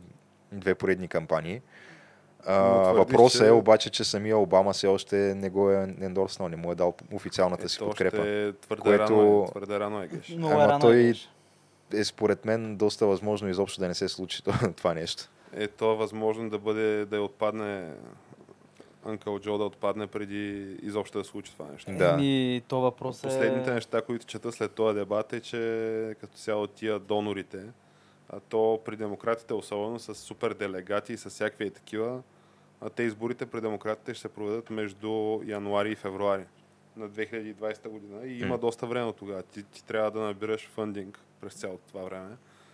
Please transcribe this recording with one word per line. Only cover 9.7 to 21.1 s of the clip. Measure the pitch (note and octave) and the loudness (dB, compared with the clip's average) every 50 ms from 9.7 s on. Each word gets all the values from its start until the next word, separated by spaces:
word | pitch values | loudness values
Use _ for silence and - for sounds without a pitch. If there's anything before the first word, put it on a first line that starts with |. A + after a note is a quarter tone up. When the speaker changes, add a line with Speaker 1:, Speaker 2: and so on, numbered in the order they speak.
| G#2 G2+ | -4 -4
Speaker 2:
рано | G#2 G#2 G#2+ G#2 F#2 | -2 -4 -4 -6 -8
е, | E2 | -8
Геш. | E3+ D#3+ - - | -10 -12 -12 -10
Speaker 3:
Много | E3+ E3 E3 D#3 D3+ | -8 -4 0 2 4
Speaker 1:
Ама | D3 D3 C#3+ | 6 6 6
Speaker 3:
рано | C#3+ C#3+ | 6 8
е, | |
Speaker 1:
той | - A#2 A#2 B2 A#2+ | 8 8 8 8 8
Speaker 3:
Геш. | A#2+ A2+ - - - _ _ _ _ _ _ _ _ _ _ _ _ - | 6 4 0 -4 -14 _ _ _ _ _ _ _ _ _ _ _ _ -2
Speaker 1:
е, | G#2+ G#2 | -2 -2
според | - - - G#2+ G#2 G2+ - - | -2 -2 0 0 2 2 0 0
мен, | A2 A2 A2+ A2+ A2 G#2+ F#2+ | -2 -2 -2 -2 -6 -2 0
доста | G#2+ G#2 - - A2+ G2+ | 2 2 2 2 2 4
възможно | G2 F#2 G#2 G#2 G#2 G2 G#2 G2 | 4 2 0 -2 -2 -2 -2 -2
изобщо | F2+ F#2 G2 F#2 - - | 0 0 0 -2 -2 -4
да | F#2+ F2+ | -4 -4
не | F2 | -2
се | - G2 F2+ | -2 -4 -4
случи | - - F#2 F2 - - - | -4 -6 -8 -8 -8 -4 -2
<laughs> | |
това, | - - - B2 G2 E2+ | -2 0 2 0 0 0
това | - - F2+ E2 | 0 0 0 0
нещо. | D#2+ E2 - - - - - _ _ _ - - | -2 -4 -6 -8 -10 -12 -16 _ _ _ -14 -8
Speaker 2:
Е, | - G#2+ G#2 | -6 -6 -6
то | - - A#2 A2 A2 | -4 0 0 2 2
е | |
възможно | A2 A2 G#2 A2 A2 A2 A2 A2 A2+ A#2 A2 | 2 0 -4 -4 -2 -2 -2 0 -2 -4 -6
да | G#2+ G#2 | -6 -4
бъде, | G2+ A2 G#2+ A2 A2 G#2+ G#2+ G#2 G#2 | -2 -2 -2 0 0 0 0 0 -2
да | F#2+ G#2+ | -4 -2
я | G#2 | -4
отпадне | G2+ G2 - - A2 G#2+ G#2 A2 G#2+ G#2 G2+ F#2+ F2+ D#2+ C#2 G1+ A1+ A#1 G#1 - - - - - - - - - _ _ _ - - - _ _ - | -4 -4 -4 -4 -4 -2 -2 -4 -6 -6 -6 -8 -10 -12 -14 -14 -16 -18 -20 -20 -20 -20 -20 -20 -20 -20 -20 -20 _ _ _ -20 -20 -20 _ _ -10
Uncle | A2 G#2+ G2+ - G#2+ G#2 G2 | -10 -10 -8 -6 -6 -6 -4
Joe, | G2 G#2+ G#2 G#2 | -2 -2 -2 0
да | G#2+ | -2
отпадне | G2+ F2 - - G2+ G2 G#2+ G#2 G2+ | -2 -4 -2 -2 -2 -2 -2 -6 -8
преди | - G#2+ G#2 G2 G2+ G2+ G#2 G2+ G2+ G2+ G2 G2 F#2+ - | -8 -8 -8 -8 -8 -8 -6 -6 -8 -8 -10 -12 -12 -12
изобщо | - G#2 G2+ G#2+ G2 - | -10 -6 -6 -6 -6 -4